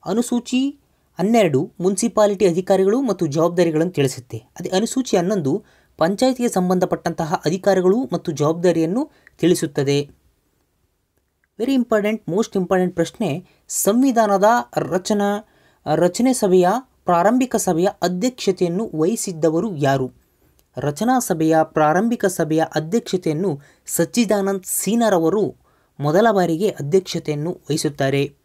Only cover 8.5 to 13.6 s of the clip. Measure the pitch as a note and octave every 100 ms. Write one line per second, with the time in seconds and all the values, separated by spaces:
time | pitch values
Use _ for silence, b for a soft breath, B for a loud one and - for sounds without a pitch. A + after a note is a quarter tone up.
8.5 | E3+ F3+ E3 D#3+ G#3+ D4+ b b _ E3
9.5 | F3+ F3 - C#3 C#3+ D3 _ _ _ _
10.5 | _ _ _ _ _ _ _ _ _ _
11.5 | - A#3 C4+ A#3 G#3+ G#3 A3 - F3 A3+
12.5 | G3+ F3+ F#3+ F3+ F3+ E3 - G3 D3 b
13.5 | b